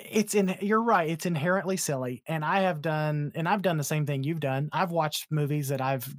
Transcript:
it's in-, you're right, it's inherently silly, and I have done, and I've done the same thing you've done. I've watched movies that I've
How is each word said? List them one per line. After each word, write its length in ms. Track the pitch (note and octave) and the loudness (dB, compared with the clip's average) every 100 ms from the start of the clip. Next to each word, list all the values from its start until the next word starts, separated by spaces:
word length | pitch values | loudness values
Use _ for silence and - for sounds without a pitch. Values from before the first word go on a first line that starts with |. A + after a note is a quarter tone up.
| - | -2
it's 260 | G#3+ G#3 G#3 | 0 2 2
in-, 220 | F#3+ F3+ | 2 0
you're 200 | G3+ A3 | 2 2
right, 280 | A#3 G3+ D#3+ | 4 2 2
it's 160 | E3 F#3 | 0 0
inherently 520 | D#3+ E3+ F#3+ F3 F#3 | 0 2 2 0 -2
silly, 460 | - C3+ B2+ B2 - | -2 -2 -2 -6 -4
and 160 | D#3+ | -2
I 180 | D3+ G3 | 2 2
have 200 | F#3+ D#3 | 2 0
done, 500 | D#3+ D#3 D3+ D3+ D3 - | 0 0 0 0 -2 -2
and 120 | E3 | 0
I've 140 | G#3 | 2
done 160 | F3+ D#3 | 2 0
the 60 | |
same 220 | C#3 D#3 D3 | 0 0 0
thing 180 | C#3 | 0
you've 160 | C3+ E3 | -2 -2
done. 300 | C#3+ C3 D3+ | -2 -2 -2
I've 200 | D#3 F3+ | -2 0
watched 360 | E3+ D#3 - - | 0 0 -2 -4
movies 380 | D#3 C#3+ D3+ C3+ | -2 0 -2 -2
that 120 | C3+ | -2
I've 260 | C3 C3+ C3+ | 0 -2 -4